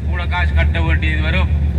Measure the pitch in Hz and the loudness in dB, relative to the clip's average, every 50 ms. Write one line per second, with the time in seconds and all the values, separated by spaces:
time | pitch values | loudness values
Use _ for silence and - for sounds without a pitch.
0 | - - - 175 175 - 175 180 175 - - 180 170 - - 170 175 170 165 160 | -2 -2 -2 -2 -2 -2 -2 0 0 2 2 2 2 2 0 0 0 0 0 0
1 | 160 160 - - - 175 175 185 180 - - - - - - | 0 0 0 0 0 0 0 0 0 0 0 0 0 0 0